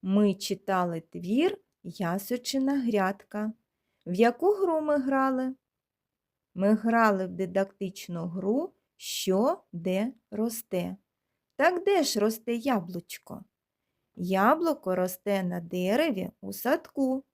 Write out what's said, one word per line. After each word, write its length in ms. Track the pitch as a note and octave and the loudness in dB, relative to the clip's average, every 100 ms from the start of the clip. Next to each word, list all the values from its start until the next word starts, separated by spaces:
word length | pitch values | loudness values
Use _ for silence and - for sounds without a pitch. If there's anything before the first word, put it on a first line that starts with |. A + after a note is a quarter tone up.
Ми 320 | F#3+ G3 G#3 | 2 4 4
читали 680 | F#3+ - F#3+ - F#3+ F3+ E3 | 2 -4 -6 -2 0 0 -4
твір 560 | E3 F3 F3 A3+ F4 G#4 _ _ | -8 -12 -2 2 2 0 _ _
«Ясочина 960 | F3 - F3 F#3 G3 B3 B3 C4+ C4 C#4+ | -18 -4 -2 -2 -4 -6 -4 -2 0 0
грядка». 720 | A#3+ G#3 F#3+ G3 - G#3 G#3+ A3 _ _ _ _ - | 0 2 0 -2 -10 -6 -6 -8 _ _ _ _ -8
В 80 | |
яку 400 | F3+ A#3 A#3+ E4+ | 2 4 4 2
гру 280 | G#4 F#4+ D#4+ | 2 2 0
ми 160 | D4+ D4 | 2 0
грали? 580 | C4 C4+ C4+ C4 C4 C4 _ _ _ _ _ _ _ _ _ - | 2 2 2 0 -4 -6 _ _ _ _ _ _ _ _ _ 0
Ми 180 | G3 | 2
грали 520 | G#3+ A3 A3+ A3+ G3 F#3 | 4 4 4 4 2 -2
в 40 | |
дидактичну 960 | F3 F#3 F#3 G3 _ G3 - - E3+ E3+ | -4 -2 0 -2 _ -8 -8 -10 -8 -6
гру 460 | F3 F#3+ A#3+ F4+ _ _ _ | -4 -2 0 -2 _ _ _
«Що 680 | - - - F#3 B3 F#4 _ | -10 -6 0 2 2 0 _
де 420 | F3 F3 F#3 A3+ - _ | -8 -2 0 -2 -6 _
росте?». 640 | G#3 A3+ A3+ - F#3 F3 F#3+ _ _ _ _ _ _ | -4 -2 -4 -6 -4 -4 -8 _ _ _ _ _ _
Так 280 | D4+ F4+ | 2 2
де 200 | F#4+ G4 | 2 2
ж 160 | D4 A3 | 2 2
росте 360 | G#3 A3+ - A#3 | 0 0 -4 -4
яблучко? 880 | B3 A#3 E3+ F3+ - - - - - _ _ _ _ _ _ - | 0 -2 -2 -10 -10 -18 -14 -18 -18 _ _ _ _ _ _ -8
Яблуко 800 | F3+ F#3+ G#3 D#4+ E4+ C#4 - F#3 | 0 4 4 4 2 -2 -2 0
росте 480 | F#3 F#3 - G3 | -2 -2 -2 -2
на 160 | F3+ F3+ | -2 -6
дереві 720 | E3+ F3+ F#3 A3+ E4 G3 F#3 - | -6 -4 0 2 2 -2 -6 -10
у 120 | F#3+ | -12
садку. 680 | G3 A#3+ D#4+ - - C4+ C4 - | -6 -2 -2 -2 -2 -2 -2 -6